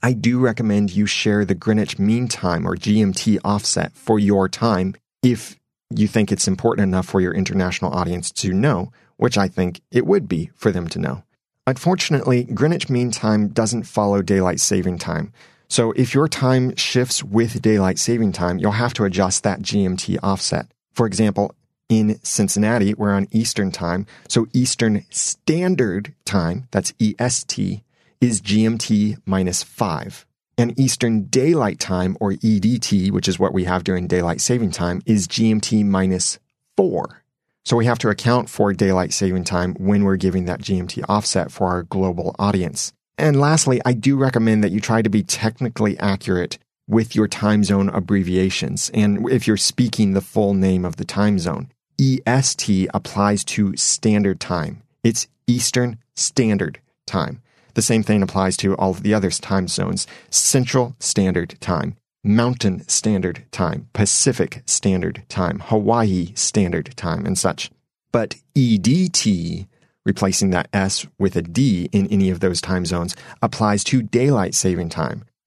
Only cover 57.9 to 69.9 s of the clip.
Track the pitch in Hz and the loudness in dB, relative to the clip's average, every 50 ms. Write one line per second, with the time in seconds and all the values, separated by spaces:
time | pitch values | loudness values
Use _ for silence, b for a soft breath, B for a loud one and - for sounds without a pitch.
57.9 | 120 110 104 - 107 104 98 - - 95 95 95 92 - - 98 95 - - 95 | 2 2 2 2 2 2 2 2 0 0 0 0 0 0 0 0 0 2 0 0
58.9 | 92 87 - 101 104 107 95 92 82 - - - 98 95 92 87 - - 95 92 | 0 0 0 0 2 2 2 0 -2 -4 -4 -2 -2 -2 -2 -2 -4 -4 -4 -4
59.9 | 92 95 - - B B B B B - - - - 139 123 123 - 131 123 120 | -4 -4 -6 -8 B B B B B 0 2 2 2 2 2 2 2 0 0 0
60.9 | 127 - - - - - 98 92 90 87 85 85 - - - - 90 80 - - | -4 -8 -6 -4 0 2 2 2 2 0 -2 -4 -8 -8 -4 -2 -2 -2 -2 -4
61.9 | 101 - _ _ _ _ - 101 104 110 117 123 127 123 - 101 92 - - - | -6 -10 _ _ _ _ 0 2 4 4 4 2 0 0 0 0 0 -2 -4 -4
62.9 | - - - 110 107 95 90 90 87 - - _ - - 92 82 78 76 - - | -4 -2 0 0 0 0 0 -2 -4 -6 -12 _ -4 -2 -2 -2 -2 -4 -8 -6
63.9 | - - 107 98 - - - 139 120 - 87 - - - - - - - - 101 | -2 0 2 2 2 2 2 2 2 0 0 -4 -4 -8 -6 -4 -2 0 2 2
64.9 | 95 92 85 85 87 - - - - 104 92 85 85 101 - - 117 110 104 107 | 0 0 0 -2 -6 -8 -12 -10 -4 -2 -2 -2 -2 -4 -4 0 0 0 2 2
65.9 | 113 120 113 104 92 90 87 85 104 - - - - 107 98 87 85 85 73 - | 2 4 4 2 2 0 -2 -4 -4 -6 -4 -2 0 0 0 0 0 -4 -6 -8
66.9 | - - - 87 80 82 - 92 92 - - 90 - - - - _ _ _ _ | -10 -8 -6 -4 -4 -4 -4 -4 -2 0 0 -2 -2 -4 -8 -12 _ _ _ _
67.9 | _ _ _ _ - 120 110 - - - _ _ - 147 131 120 110 101 90 113 | _ _ _ _ -2 -2 -2 -2 -6 -12 _ _ 0 2 4 4 4 2 2 2
68.9 | 139 175 185 175 175 - - 110 101 87 82 82 - 85 95 - _ _ _ _ | 2 2 2 0 0 0 0 2 0 0 -2 -4 -6 -8 -10 -12 _ _ _ _